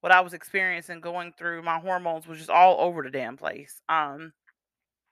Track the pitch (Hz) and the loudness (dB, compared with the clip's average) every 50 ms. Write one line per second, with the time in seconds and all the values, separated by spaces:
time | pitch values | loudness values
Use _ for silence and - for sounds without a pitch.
0 | - 180 185 185 185 180 170 170 - - - 196 190 185 180 170 165 - 180 165 | 6 6 6 6 6 2 -6 -14 -14 -6 -4 -2 -2 -2 -4 -6 -10 -12 -16 -12
1 | 160 170 170 180 175 170 - _ 170 170 170 165 165 170 165 165 165 190 185 180 | -10 -8 -8 -8 -8 -10 -14 _ -8 -8 -8 -6 -4 -4 -4 -4 -2 -4 -4 -2
2 | 180 170 165 160 160 165 165 156 160 160 - 165 180 185 180 - 151 175 175 165 | -2 -4 -6 -6 -8 -14 -16 -16 -6 2 6 8 8 8 8 6 2 0 0 -4
3 | 139 131 135 135 123 113 127 139 - - - - 143 147 - - _ - 160 160 | -8 -6 -6 -6 -6 -6 -10 -8 -8 -8 -8 -8 -14 -20 -20 -20 _ -2 -2 -2
4 | 151 143 139 147 160 160 151 _ _ _ _ _ _ _ _ _ _ _ _ _ | -2 -4 -8 -14 -16 -18 _ _ _ _ _ _ _ _ _ _ _ _ _ _
5 | _ _ | _ _